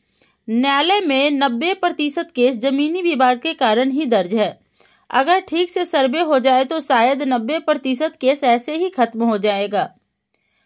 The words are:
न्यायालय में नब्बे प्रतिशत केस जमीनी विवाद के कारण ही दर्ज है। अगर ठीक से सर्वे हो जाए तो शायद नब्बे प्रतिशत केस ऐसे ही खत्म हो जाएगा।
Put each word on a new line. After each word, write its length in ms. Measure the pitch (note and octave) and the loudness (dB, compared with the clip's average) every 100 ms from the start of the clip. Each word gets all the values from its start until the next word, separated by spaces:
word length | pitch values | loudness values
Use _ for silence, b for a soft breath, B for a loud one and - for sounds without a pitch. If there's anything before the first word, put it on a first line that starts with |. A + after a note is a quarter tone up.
| _ _ _ _ - | _ _ _ _ -4
न्यायालय 520 | A3+ C#4 C#4 D#4+ G#4 | 0 2 2 2 0
में 300 | F4 C4 C#4+ | 2 0 0
नब्बे 420 | C#4+ C#4 A#3 E4 | 2 0 0 -2
प्रतिशत 580 | F#4+ F4 C#4 D4 E4+ E4 - | 0 -2 -2 -4 -4 -6 0
केस 220 | B3 A#3+ | 0 2
जमीनी 440 | C4 C4+ D4+ F4+ | -2 0 -2 -2
विवाद 380 | F4 C4+ B3+ B3 | -2 2 2 2
के 140 | D#4+ | -4
कारण 380 | D#4+ A#3+ A3 C4+ | -2 0 2 0
ही 140 | C4 D4 | -2 0
दर्ज 300 | A3 F3 A3 | 0 0 -2
है। 240 | F#3 - b b b b b | -2 -4 b b b b b
अगर 300 | B3 C4+ F#4 | -2 2 0
ठीक 300 | F#4+ E4 F4+ | 0 -2 -2
से 160 | F#4 F4+ | -2 -2
सर्वे 360 | D4+ C4 D4+ | 0 0 0
हो 180 | E4 C#4 | 2 2
जाए 240 | B3+ C4 C4+ | 4 2 2
तो 140 | D#4+ | -4
शायद 400 | - B3 A#3+ C#4 | 0 2 2 0
नब्बे 340 | C#4+ B3 A3 D#4+ | -2 -2 -2 -4
प्रतिशत 560 | - D4+ C4 B3+ D#4 - | -2 -4 -2 -4 -4 -2
केस 220 | B3+ C#4+ | 0 0
ऐसे 320 | C4+ A#3+ B3 D#4+ | 2 0 0 -4
ही 120 | F#4 | -4
खत्म 340 | C4+ A#3 A3+ | 0 -2 0
हो 140 | A#3 G#3 | 0 0
जाएगा। 520 | G#3 G3+ G3+ G3+ - _ _ _ _ _ _ _ | 0 -2 -2 -2 -4 _ _ _ _ _ _ _